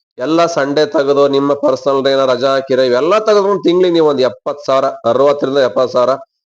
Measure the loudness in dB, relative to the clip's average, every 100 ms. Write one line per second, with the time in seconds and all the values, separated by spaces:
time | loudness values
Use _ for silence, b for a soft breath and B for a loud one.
0 | _ -10 -4 0 0 0 -2 0 0 -2
1 | 0 2 2 2 0 -2 -2 -2 -2 0
2 | 0 0 0 0 0 -2 -2 0 2 0
3 | 0 0 2 2 2 0 0 2 2 2
4 | 2 2 -2 -4 -10 -8 -2 0 -2 -4
5 | -2 2 2 0 -2 0 0 0 -2 0
6 | 0 -2 -6 _ _